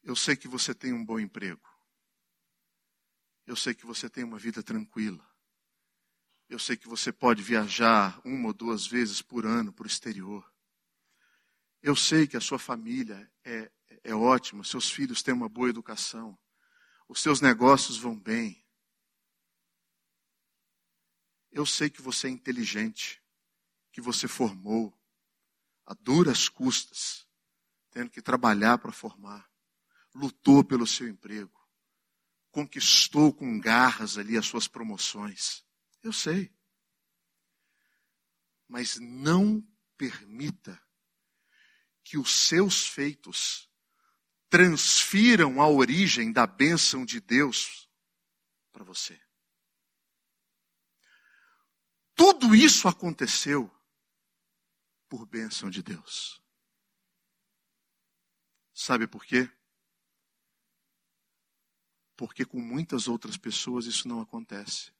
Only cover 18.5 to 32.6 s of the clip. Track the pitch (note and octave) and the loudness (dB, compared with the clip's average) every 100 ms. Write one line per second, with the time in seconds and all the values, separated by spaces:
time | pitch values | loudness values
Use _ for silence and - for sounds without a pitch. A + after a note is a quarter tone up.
18.5 | F2+ _ _ _ _ _ _ _ _ _ | -12 _ _ _ _ _ _ _ _ _
19.5 | _ _ _ _ _ _ _ _ _ _ | _ _ _ _ _ _ _ _ _ _
20.5 | _ _ _ _ _ _ _ _ _ _ | _ _ _ _ _ _ _ _ _ _
21.5 | C#3+ D3 - D3 - C3 - C#3 B2+ - | -4 -4 -2 -4 -4 -8 -6 -6 -8 -8
22.5 | B2 A2 G#2 A2 - - - _ _ _ | -6 -4 -4 -6 -6 -14 -14 _ _ _
23.5 | _ _ _ _ - A#2+ A#2 B2+ - A#2 | _ _ _ _ -12 -6 -6 -6 -4 -4
24.5 | F#2+ G2+ A2 A2 _ _ _ _ _ _ | -4 -4 -4 -4 _ _ _ _ _ _
25.5 | _ _ _ - G2 A#2+ D3+ F3 A#2 - | _ _ _ -20 -12 0 2 2 2 -4
26.5 | - B2+ - - - - - _ _ _ | -2 -2 -2 -6 -10 -10 -12 _ _ _
27.5 | _ _ _ _ B2 A#2+ - A#2+ B2+ A#2+ | _ _ _ _ -14 -12 -10 -2 2 2
28.5 | G#2 G#2+ A#2+ A2+ - A2 G2+ G2+ G#2 _ | 4 4 2 -2 -14 -18 -18 -20 -20 _
29.5 | _ _ _ _ _ _ - C#3 - - | _ _ _ _ _ _ -10 -10 0 8
30.5 | C#3 C#3 B2+ A2+ - A#2+ G2+ G2+ G#2+ G2 | 8 8 0 0 -4 -8 -14 -16 -14 -16
31.5 | _ _ _ _ _ _ _ _ _ _ | _ _ _ _ _ _ _ _ _ _
32.5 | D3 | -8